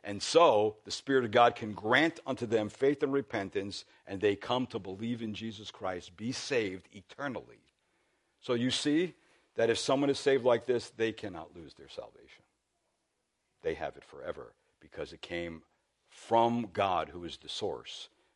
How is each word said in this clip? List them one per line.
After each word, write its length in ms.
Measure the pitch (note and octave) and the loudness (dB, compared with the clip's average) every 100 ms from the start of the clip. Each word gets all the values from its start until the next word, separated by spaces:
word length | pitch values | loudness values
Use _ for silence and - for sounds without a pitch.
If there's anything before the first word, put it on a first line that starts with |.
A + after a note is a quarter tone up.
And 180 | - G2+ | -10 -6
so 540 | - - D#3+ A2 G#2+ - | 2 6 8 6 2 -2
the 80 | - | -12
Spirit 320 | - - C3+ | -10 2 2
of 80 | A#2+ | 4
God 240 | A#2 A#2+ A#2 | 6 6 6
can 180 | A2+ | -8
grant 460 | G2+ G#2+ B2+ D#3+ - - | -6 2 4 4 0 -8
unto 180 | B2+ A#2 | -6 0
them 240 | A2 G#2+ | 0 0
faith 320 | - C#3 C#3+ | 0 0 2
and 120 | C#3+ | -2
repentance, 720 | C#3 C3 A2+ G2 G2+ G2 - - _ - | -2 -4 -6 -4 -4 -6 -10 -14 _ -12
and 140 | G2 | 0
they 160 | G#2 G2+ | 0 0
come 320 | - B2+ B2 | -2 -2 -2
to 100 | A2 | -6
believe 440 | F#2+ F#2+ A2+ A#2+ | -10 -10 -8 -6
in 120 | A2+ | -8
Jesus 380 | G#2 A2+ G#2 G#2 | -8 -10 -12 -16
Christ, 460 | - F#2+ F#2 - F2 | -10 -8 -6 -10 -10
be 140 | A2+ | -8
saved 580 | B2+ - C3+ G#2 F#2 - | -6 -2 -2 -2 -6 -14
eternally. 680 | G#2 - - C#3+ F2+ A#1+ - _ _ _ _ _ _ _ _ | -20 -20 -10 -8 -8 -12 -20 _ _ _ _ _ _ _ _
So 120 | - | -2
you 160 | A#2+ B2+ | 0 2
see 440 | - D3 D3+ F3+ - _ _ _ - | 0 2 2 2 -4 _ _ _ 0
that 140 | A2+ | 2
if 100 | A2+ | 2
someone 300 | - C3+ C#3+ | 2 2 2
is 100 | C3+ | 2
saved 240 | C#3+ C3+ | 4 4
like 220 | B2 A#2 - | 4 2 2
this, 260 | A#2+ - | -2 -2
they 220 | - A2+ | -4 -4
cannot 420 | G#2+ G#2 F2 E2 F2 | -2 -10 -12 -14 -16
lose 180 | D2+ | -20
their 160 | - C#2 | -20 -18
salvation. 540 | - - - C#2+ - _ _ _ _ _ _ _ _ _ _ _ _ | -16 -16 -20 -20 -20 _ _ _ _ _ _ _ _ _ _ _ _
They 100 | E2 D#2 | -6 -4
have 200 | D2+ C#2 | -6 -10
it 80 | |
forever 500 | - C#2 C#2+ E2 A1+ _ _ _ | -20 -14 -12 -12 -14 _ _ _
because 320 | - - D2+ | -20 -12 -12
it 80 | E2 | -12
came 420 | - F2 E2+ E2 _ _ _ _ _ | -10 -8 -8 -12 _ _ _ _ _
from 580 | - - A#2 A#2 A#2+ A2 | -20 0 2 4 0 -4
God, 360 | F2 G2 F2 D#2+ | -2 0 0 -2
who 140 | F2 | -8
is 140 | E2+ - | -12 -12
the 120 | D#2 | -12
source. 600 | - G#2 C2 A#1 - - _ _ | -8 -6 -8 -12 -16 -18 _ _